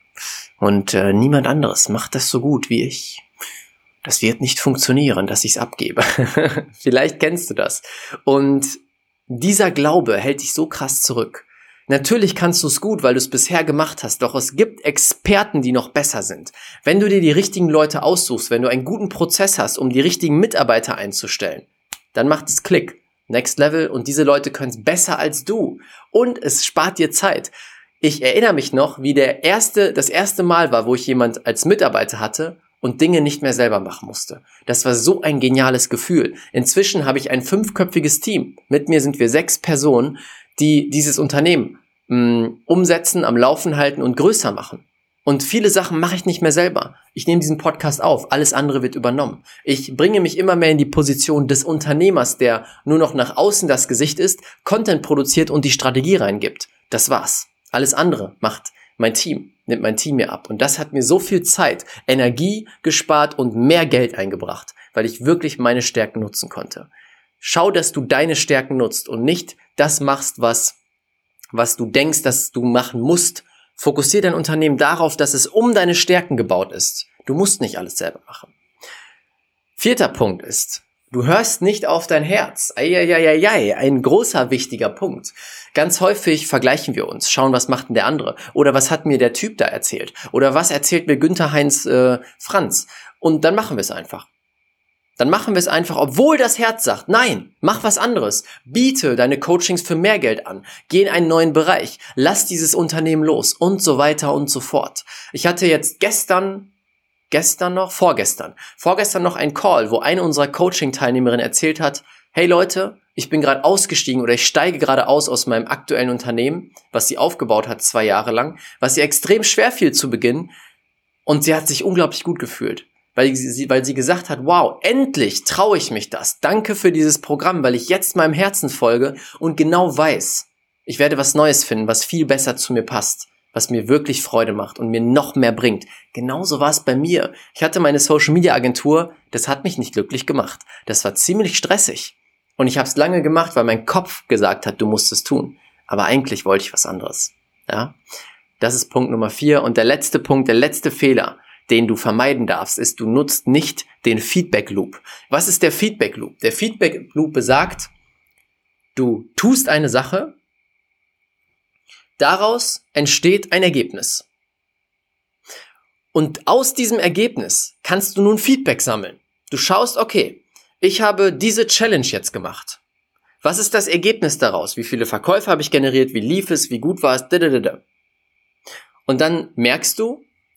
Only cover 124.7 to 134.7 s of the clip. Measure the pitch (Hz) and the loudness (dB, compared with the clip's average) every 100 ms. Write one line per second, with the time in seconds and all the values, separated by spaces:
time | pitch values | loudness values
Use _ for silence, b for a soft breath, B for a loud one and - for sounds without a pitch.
124.7 | - 185 254 269 156 107 - - - 208 | 0 0 2 0 0 0 0 -4 0 2
125.7 | 180 - 110 - - - - 147 214 214 | 2 0 -8 -8 -6 -6 -2 0 0 -2
126.7 | 208 185 160 156 147 - 147 175 180 127 | 0 0 2 2 0 -2 -2 -2 0 0
127.7 | 123 - 190 - 185 160 151 196 202 139 | 0 -2 -2 -2 0 0 2 0 -2 -6
128.7 | - 120 120 139 135 B B 165 151 156 | 0 2 2 0 -4 B B -4 0 2
129.7 | 175 180 147 156 120 - - - _ _ | 4 2 2 0 0 -2 -6 -8 _ _
130.7 | _ - 120 147 143 139 151 151 139 - | _ -10 0 2 2 0 2 4 4 0
131.7 | 110 110 113 - 170 143 135 131 123 - | -2 0 -2 -2 -2 0 0 0 -4 -2
132.7 | 123 110 120 - - - _ _ 117 - | -2 -2 -4 -4 -6 -12 _ _ -6 -2
133.7 | 120 104 147 143 131 - 113 110 104 98 | -2 2 0 0 -6 -2 0 0 -2 -8